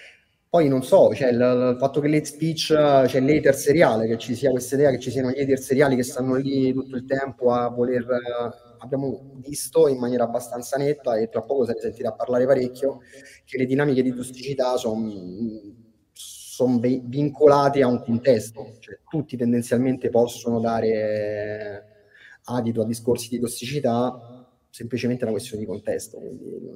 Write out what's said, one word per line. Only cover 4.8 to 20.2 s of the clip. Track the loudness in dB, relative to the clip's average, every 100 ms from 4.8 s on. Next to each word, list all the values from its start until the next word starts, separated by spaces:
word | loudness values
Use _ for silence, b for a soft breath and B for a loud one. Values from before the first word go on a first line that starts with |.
| 2
che | 2
ci | -2
siano | -2 -2
gli | -2
hater | 0 0
seriali | 0 2 4
che | 4
stanno | -2 -4 -2
lì | -2 0 0 0
tutto | 0 -4 -8
il |
tempo | -4 -4 -4 -2 2
a | 2 0
voler, | -2 0 0
eh, | -2 -4 -4 -6 -6 -8 -20 -20
abbiamo | -8 -6 -4 -6 -12 -18
visto | -14 -10 -4 2 4
in | 2
maniera | -2 0
abbastanza | 0 -2 -8 -10 -6 -2
netta, | -2 -2 -2 -2
e | -2
tra | -4
poco | -4 -2 0
se |
ne | -2
sentirà | -6 -6 -8
parlare | -6 -2 0 4
parecchio, | 2 2 -2 -4 -4 B B B B
che | _ -4
le |
dinamiche | 0 2 2 2
di | 0
tossicità | -2 -10 -10 -10 -4 -2 -2
son, | -2 -4 -6 -8 -12 -8 -8 -8 -16 -20 -20 _ _
son | -20 -20 -18 -18 -2 0 2
vi-, | 2 -2
vincolate | -4 -4 -4 4 6 6 4 2
a | 2
un | 0
contesto, | -2 0 2 2 0 -12 -16 -18
cioè | -20 -20 _
tutti | -8 -6 -4
tendenzialmente | 0 0 0 0 0 0 0
possono | 2